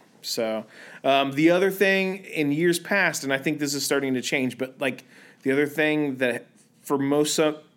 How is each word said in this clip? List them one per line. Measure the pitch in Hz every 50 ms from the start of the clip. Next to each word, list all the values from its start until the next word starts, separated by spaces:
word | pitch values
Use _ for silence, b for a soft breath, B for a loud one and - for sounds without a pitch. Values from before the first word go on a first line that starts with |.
| _ _ _ _ -
So, | - - - 113 110 110 110 104 B B B B B B B -
um, | 139 139 139 139 139 135
the | 143 151 165
other | 175 180 190 190
thing | 185 - 202 196 190 190 190 190 190 196 196
in | - - 160 151 143
years | 147 151 170 175 165 170
past, | - - 202 202 185 165 147 - 143
and | 135
I | 135 135
think | 135 165 151 143
this | 147 143 143
is | 139 139
starting | - 147 139 139 135 131
to | 127
change, | 120 - 156 143 131 127 117 -
but, | 131 131 - -
like, | 147 131 131 - b b b b b b b b -
the | 135
other | 135 143 147 147
thing | 147 160 151 151 151 151 151 143 131 123
that | 131 123 117 120 - - _ _ _ _ _ _
for | _ - 147 135
most | 139 139 143 147 151 151 -
su-, | - 156 151 151 - - _ _